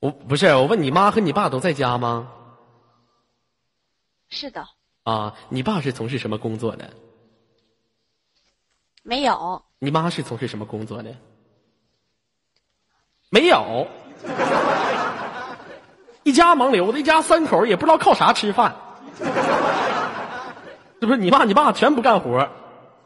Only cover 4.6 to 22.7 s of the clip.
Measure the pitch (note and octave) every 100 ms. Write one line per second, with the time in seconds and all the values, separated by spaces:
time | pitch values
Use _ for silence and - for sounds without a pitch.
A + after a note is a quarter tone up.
4.6 | - _ _ _ - A2 G#2 - - C3
5.6 | B2+ G#3 C#3 B2 A2+ C3 A2 G#2+ A#2+ A2
6.6 | A2+ - - - _ _ _ _ _ _
7.6 | _ _ _ _ _ _ _ _ _ _
8.6 | _ _ _ _ - A#3+ C#4 G3 E3+ F3+
9.6 | _ _ C#3 D#3 E3 E3+ C#3 A#2 B2 G#2+
10.6 | G#2+ G#2+ A2 A2 A2+ C3 _ _ _ _
11.6 | _ _ _ _ _ _ _ _ _ _
12.6 | _ _ _ _ _ _ _ G3+ E4 B3
13.6 | G2+ A2+ D#3 - - - - - C4 -
14.6 | - - - - - - - - - -
15.6 | - - _ _ _ - - C4 E4+ E4+
16.6 | B3+ A3+ F3+ B3 C#4+ D#4+ D#4 E4 D#4 E3+
17.6 | A3+ F3+ D#4 E4 - C#4 - - G#3 G3
18.6 | A3+ - - - - - - - - -
19.6 | - - - - C6+ - - - - -
20.6 | - - _ _ A3 C4 F#3 C4+ B3 G3+
21.6 | D4 G3 C#4 D4 B3 G#3 B2+ B2 C#3 -
22.6 | -